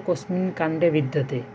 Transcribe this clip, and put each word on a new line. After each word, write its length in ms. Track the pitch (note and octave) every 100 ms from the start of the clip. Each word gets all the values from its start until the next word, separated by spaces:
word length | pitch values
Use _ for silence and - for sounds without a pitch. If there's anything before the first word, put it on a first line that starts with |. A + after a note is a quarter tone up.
| -
কস্মিন 440 | F3 - F#3 F#3 -
কাণ্ডে 360 | D#3+ D#3+ E3+
বিদ্যতে, 500 | D3+ C3 D3+ C3 B2+ -